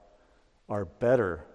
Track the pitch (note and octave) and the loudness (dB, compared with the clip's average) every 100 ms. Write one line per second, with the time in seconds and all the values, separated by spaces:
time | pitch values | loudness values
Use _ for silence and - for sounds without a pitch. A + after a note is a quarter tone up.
0 | - _ _ _ _ _ - G#2+ F#2 - | -20 _ _ _ _ _ -10 -8 -8 -2
1 | A#2+ B2+ G2+ D#2+ - | 2 2 2 -2 -10